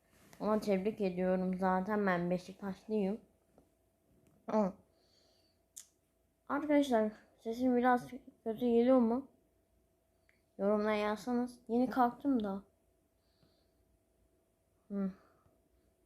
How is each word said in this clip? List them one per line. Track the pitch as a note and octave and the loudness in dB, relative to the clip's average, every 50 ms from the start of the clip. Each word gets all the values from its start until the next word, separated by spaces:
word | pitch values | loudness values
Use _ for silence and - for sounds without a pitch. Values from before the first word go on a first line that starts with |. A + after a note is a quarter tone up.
| _ _ _ _ _ - - - | _ _ _ _ _ -20 -14 -6
Ona | F3+ G3+ G#3+ G#3+ | -2 0 0 0
tebrik | G#3+ G#3 G3 F#3+ F#3 G#3+ G#3+ - | 2 0 0 0 0 -2 -4 -2
ediyorum | G3+ F#3 F3+ F3+ F#3 F#3 F#3 F#3 F3+ F#3 F#3 F3+ | -2 -2 -2 0 0 0 0 0 0 -2 -2 -2
zaten. | F#3+ F#3 F#3 F#3 F#3 G3+ G#3+ G#3 G3+ | 0 0 0 0 0 0 0 0 2
Ben | G3 F3+ F3 F3 F3 | 0 0 0 0 -2
Beşiktaşlıyım. | F3+ F3+ - - F#3+ - G3+ G3 F#3+ - - - G#3+ G#3+ F#3+ F#3+ G#3+ A#3 - _ _ _ _ _ _ - _ _ _ _ _ _ _ _ _ _ _ _ _ _ _ _ _ - | -2 -4 -4 -10 -16 -12 -10 -10 -10 -10 -10 -6 -2 -2 -2 -2 -2 -6 -10 _ _ _ _ _ _ -20 _ _ _ _ _ _ _ _ _ _ _ _ _ _ _ _ _ -2
Hı. | - A3 G#3 F3+ - - _ _ _ _ _ _ _ _ _ _ _ _ _ _ _ _ _ _ _ - - - _ _ _ _ _ _ _ _ _ _ _ - | 0 0 0 0 -4 -8 _ _ _ _ _ _ _ _ _ _ _ _ _ _ _ _ _ _ _ -20 -20 -20 _ _ _ _ _ _ _ _ _ _ _ -6
Arkadaşlar, | B3+ C#4+ D#4 D4 D4 C#4+ C#4+ C4+ A#3+ A3 G#3+ G#3+ G#3+ - - _ _ _ _ | -6 -6 0 2 4 4 4 4 2 2 2 0 -2 -8 -18 _ _ _ _
sesim | A3+ A3+ A#3+ B3+ B3+ B3 A#3+ | -10 -6 -2 0 2 2 4
biraz | A#3+ B3+ B3 B3 B3 - B3 - - - - _ _ | 4 4 2 2 0 -6 -14 -18 -18 -20 -20 _ _
kötü | A3+ A3 - B3 | -8 -6 -2 0
geliyor | A#3+ A#3 A#3 A#3 B3 C4 C4 | 4 4 6 6 6 6 6
mu? | A#3 A3 A#3 C4 C#4 - _ _ _ _ _ _ _ _ _ _ _ _ _ _ _ _ _ _ _ _ _ _ _ _ _ - | 4 4 2 -2 -4 -8 _ _ _ _ _ _ _ _ _ _ _ _ _ _ _ _ _ _ _ _ _ _ _ _ _ -4
Yorumlara | G3 G3+ G#3+ G#3+ G#3 G#3+ G#3+ | -2 0 0 0 0 -2 -2
yazsanız. | G#3 G#3 G#3 G#3+ G#3 - B3 B3 A#3+ B3 B3 - - _ - | -2 -2 -2 -4 -4 -4 -4 -4 -2 -4 -4 -8 -16 _ -4
Yeni | A3+ A#3+ B3+ B3+ | 0 0 0 0
kalktım | - C4 B3 A#3+ A#3+ - - C#4+ C4+ A#3 G#3 | 2 2 2 2 0 -2 -4 -2 -2 0 -2
da. | G3 F#3+ G3 - _ _ _ _ _ _ _ _ _ _ _ _ _ _ _ _ _ _ _ _ _ _ _ _ _ _ _ _ _ _ _ _ _ _ _ _ _ _ _ _ _ _ _ _ _ | -4 -6 -8 -12 _ _ _ _ _ _ _ _ _ _ _ _ _ _ _ _ _ _ _ _ _ _ _ _ _ _ _ _ _ _ _ _ _ _ _ _ _ _ _ _ _ _ _ _ _
Hı. | G3+ G3+ G3 F#3+ F#3+ - - _ _ _ _ _ _ _ _ _ _ _ _ _ _ _ _ | -6 -4 -4 -4 -6 -10 -20 _ _ _ _ _ _ _ _ _ _ _ _ _ _ _ _